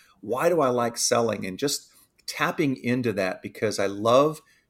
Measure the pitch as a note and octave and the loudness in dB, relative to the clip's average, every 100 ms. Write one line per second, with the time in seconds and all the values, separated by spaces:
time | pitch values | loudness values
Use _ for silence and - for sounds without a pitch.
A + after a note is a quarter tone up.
0 | _ _ G#2 A#2+ E3 E3+ C3 B2 A#2+ A#2+ | _ _ -6 0 2 2 2 2 0 0
1 | - A#2+ A#2 G#2 F#2+ F#2 C#3+ - - - | 0 2 2 -2 -6 -4 -4 -4 -8 -20
2 | _ _ - - D3+ F3+ D3 C3 A#2+ B2 | _ _ -12 -4 -4 0 -2 -2 -2 0
3 | A#2 G2+ F#2 F#2+ G2+ - A2 G2 G2 G2+ | 0 0 -2 -4 -10 -4 -4 -2 -2 0
4 | A2+ B2 D3+ D#3 _ _ | 4 4 4 0 _ _